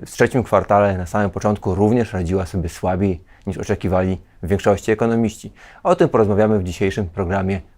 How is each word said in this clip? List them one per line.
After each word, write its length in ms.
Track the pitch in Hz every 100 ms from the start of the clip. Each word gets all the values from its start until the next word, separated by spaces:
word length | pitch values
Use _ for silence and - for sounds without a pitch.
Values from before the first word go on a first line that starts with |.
| -
w 60 |
trzecim 320 | - 120 131
kwartale 540 | 107 101 87 101 101 92
na 80 | 87
samym 240 | 104 101
początku 460 | 101 104 104 101 92
również 380 | 107 120 113
radziła 320 | 92 85 95 92
sobie 240 | 95 85
słabiej 640 | - 92 92 98 87 - - -
niż 100 | 92
oczekiwali 640 | 87 98 92 92 92 92 - -
w 40 | 85
większości 440 | 98 110 98 -
ekonomiści? 640 | 107 117 113 113 - 104 - - -
O 120 | 190 180
tym 140 | 170
porozmawiamy 500 | 120 101 101 107 107
w 40 |
dzisiejszym 460 | 90 85 98 104 92
programie 520 | 101 87 98 95 98 -